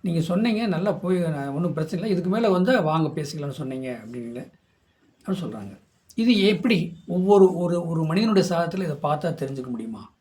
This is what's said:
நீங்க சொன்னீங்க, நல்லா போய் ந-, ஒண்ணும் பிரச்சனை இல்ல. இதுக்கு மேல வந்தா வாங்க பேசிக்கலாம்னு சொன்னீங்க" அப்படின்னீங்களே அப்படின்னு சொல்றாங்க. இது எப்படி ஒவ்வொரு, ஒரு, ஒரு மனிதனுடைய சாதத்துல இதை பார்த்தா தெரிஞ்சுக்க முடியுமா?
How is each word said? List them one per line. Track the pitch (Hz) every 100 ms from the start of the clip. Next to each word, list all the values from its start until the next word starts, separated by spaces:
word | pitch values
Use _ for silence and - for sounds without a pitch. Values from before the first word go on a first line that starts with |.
நீங்க | 185 165
சொன்னீங்க, | 165 180 233 214 226
நல்லா | 165 202
போய் | 185 180 185
ந-, | 165 147 139
ஒண்ணும் | 139 175
பிரச்சனை | 151 156 165
இல்ல. | 220
இதுக்கு | 175 175
மேல | 214 226
வந்தா | 180 185 254
வாங்க | 156 160 151
பேசிக்கலாம்னு | 156 147 156 143 131
சொன்னீங்க" | 131 131 131
அப்படின்னீங்களே | 117 110 123 117 120 - _ _ _ _ _ _ _
அப்படின்னு | - 185
சொல்றாங்க. | 165 113 98 98 _ _ _ -
இது | 226 247
எப்படி | 214 202 240 196 165 - -
ஒவ்வொரு, | 180 185 202 190 175
ஒரு, | 175 175 170
ஒரு | 165
மனிதனுடைய | 156 180 226 196 -
சாதத்துல | 170 170 185
இதை | 170 143
பார்த்தா | 147 151 170
தெரிஞ்சுக்க | - 156 135 127
முடியுமா? | 117 110 110 98 _